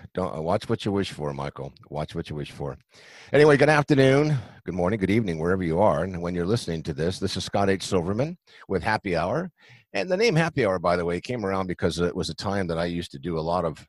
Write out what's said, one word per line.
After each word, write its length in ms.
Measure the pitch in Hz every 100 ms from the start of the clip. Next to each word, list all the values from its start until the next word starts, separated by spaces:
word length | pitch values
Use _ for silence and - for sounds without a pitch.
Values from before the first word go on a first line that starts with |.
| -
don't, 240 | - 90 76
uh, 40 |
watch 280 | 80 104 -
what 160 | 113 110
you 80 |
wish 180 | 101 92
for, 220 | - 73
Michael. 400 | 69 69 - 67 - -
Watch 260 | 73 76 82
what 140 | 80
you 80 | 76
wish 140 | 71
for. 260 | - 71 69 _ - - - -
Anyway, 240 | 139 151 143
good 100 | 143
afternoon, 680 | 151 143 139 135 135 151 139 98 -
good 100 | -
morning, 280 | 90 87 110
good 80 | 92
evening, 280 | 107 107 80
wherever 240 | 85 95
you 200 | 87 82
are. 240 | 104 76 90
And 160 | 87
when 120 | 87
you're 120 | 90 87
listening 360 | 117 - 82
to 100 | 76
this, 260 | 69 82 95
this 160 | 98 95
is 80 |
Scott 260 | - 104 98
H. 140 | 95
Silverman 540 | - 95 85 107 151 180 _ - -
with 120 | 95
Happy 360 | 113 110 101 85
Hour. 340 | 87 131 180 - - - _
And 180 | 101 185
the 60 | 185
name 180 | 233
Happy 320 | 165 165 151 107
Hour, 140 | 92
by 160 | 87 87
the 80 |
way, 160 | 85 87
came 260 | - 123 98
around 220 | 95 95
because 320 | 90 92 78
it 160 | 87 -
was 140 | 82
a 40 |
time 340 | 80 104 98 90
that 100 | 82
I 80 | 87
used 260 | 87 85
to 80 | 71
do 180 | 78 80
a 40 |
lot 240 | 78 90 85
of 200 | 73